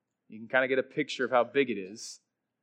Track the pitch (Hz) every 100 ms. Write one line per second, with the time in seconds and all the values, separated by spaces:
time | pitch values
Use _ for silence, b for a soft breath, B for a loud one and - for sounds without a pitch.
0 | _ _ _ 107 113 131 131 131 127 -
1 | 147 - 120 127 120 139 131 101 92 110
2 | - - _ _ _ _